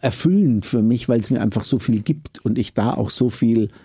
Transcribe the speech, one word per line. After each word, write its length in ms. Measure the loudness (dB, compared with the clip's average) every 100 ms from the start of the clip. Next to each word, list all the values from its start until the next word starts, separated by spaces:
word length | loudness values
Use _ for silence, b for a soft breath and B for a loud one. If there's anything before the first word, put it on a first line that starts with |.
erfüllend 640 | -4 0 2 4 2 2 0
für 160 | 2
mich, 260 | 2 2 0
weil 100 | 0
es 100 | 0
mir 100 | 0
einfach 220 | 0 -2
so 160 | -2 -2
viel 220 | 0 0
gibt 380 | -2 -4 -8 -8 -4
und 120 | -2
ich 140 | -2
da 200 | -2 -2
auch 160 | -2 -2
so 200 | 0 -2
viel 400 | 0 2 2 0 b